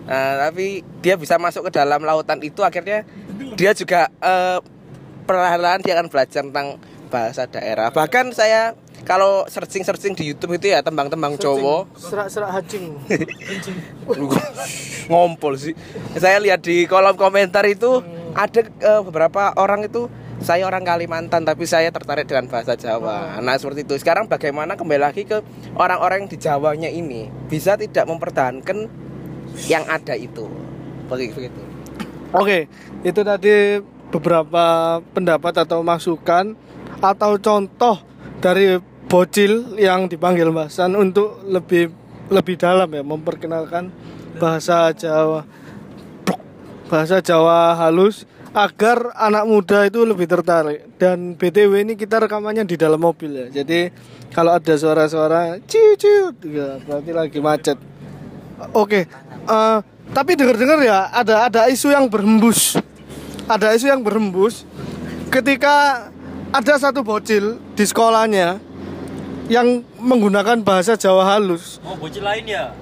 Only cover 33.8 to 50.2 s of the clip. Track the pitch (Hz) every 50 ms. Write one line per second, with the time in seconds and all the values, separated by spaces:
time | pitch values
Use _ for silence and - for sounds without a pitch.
33.8 | 202 - - - - - - 170 151 170 170 165 160 151 160 170 170 165 165 165
34.8 | 165 165 165 165 170 - - 202 185 175 165 147 147 170 170 175 165 160 170 165
35.8 | 165 170 170 165 - 185 170 151 - - 170 175 190 214 220 - - - - -
36.8 | - - - - - 190 202 - 214 208 208 202 202 220 208 208 202 190 - -
37.8 | 247 240 220 165 - - - - - - - - - 180 185 196 196 196 185 180
38.8 | 175 - - - - - - 180 180 180 - 208 202 196 214 226 240 262 196 208
39.8 | 208 190 185 185 190 180 175 156 165 175 180 175 165 165 160 160 156 147 - -
40.8 | 180 180 185 202 202 190 175 202 202 214 202 - 190 196 190 185 170 - 185 170
41.8 | 170 170 165 - - - - - - - 190 190 180 - 180 160 - 175 180 185
42.8 | 190 165 151 147 139 143 151 156 156 165 160 160 165 160 165 165 160 143 165 170
43.8 | 175 185 - - - - - - - - - - 170 165 165 160 156 - 175 170
44.8 | 165 165 160 160 - 165 156 156 160 156 160 156 151 - - - - - - -
45.8 | - - - - - - - - - - - - - - - - - - - -
46.8 | - - - 156 156 156 185 190 - - 175 160 160 165 170 170 170 170 170 165
47.8 | 170 160 165 170 190 208 214 - - - _ - - - - 214 202 190 - _
48.8 | 208 220 240 233 233 240 233 - 220 214 208 214 214 226 220 208 190 170 208 202
49.8 | 202 202 196 233 233 226 214 180